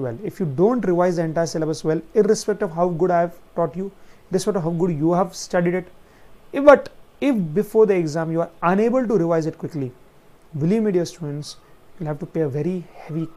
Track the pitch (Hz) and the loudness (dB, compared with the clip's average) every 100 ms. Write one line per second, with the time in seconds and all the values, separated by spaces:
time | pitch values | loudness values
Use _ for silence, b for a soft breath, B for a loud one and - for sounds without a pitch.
0 | 127 117 202 - 165 135 202 247 190 175 | -6 -6 -10 -6 -4 2 2 2 0 2
1 | 180 170 160 160 165 165 156 156 156 160 | 2 0 -2 -2 -2 -2 -4 -2 -2 -2
2 | - 220 208 214 - 196 202 160 180 160 | -2 2 2 2 -2 -4 -4 0 0 2
3 | 180 170 170 - - - 170 175 196 - | 2 2 0 -4 -10 -4 -4 -4 -10 -12
4 | b b b 180 214 196 160 170 180 147 | b b b -2 0 0 0 0 0 2
5 | 160 175 185 - - 180 175 185 180 - | 2 2 0 -4 -4 0 0 0 -4 -14
6 | b b b b - 277 285 - - - | b b b b -8 4 8 8 6 -18
7 | - - 277 226 160 160 208 220 214 190 | -20 -4 -2 0 -2 -2 0 4 4 4
8 | 156 156 160 165 170 - 170 196 226 262 | 0 -2 -4 -4 -4 -2 2 4 2 2
9 | 233 208 165 165 156 - 139 147 127 - | 0 0 2 0 -2 -6 -8 -8 -8 -10
10 | - - - - - 147 165 220 214 180 | -20 -20 -20 -20 -12 -4 0 2 2 0
11 | 165 - 147 147 143 - b b - - | -2 -6 -10 -10 -12 -16 b b -20 -10
12 | 156 151 160 165 151 143 156 185 156 - | -8 -8 -6 -4 -2 -2 -4 -4 -8 -16
13 | - 156 160 | -10 -8 -6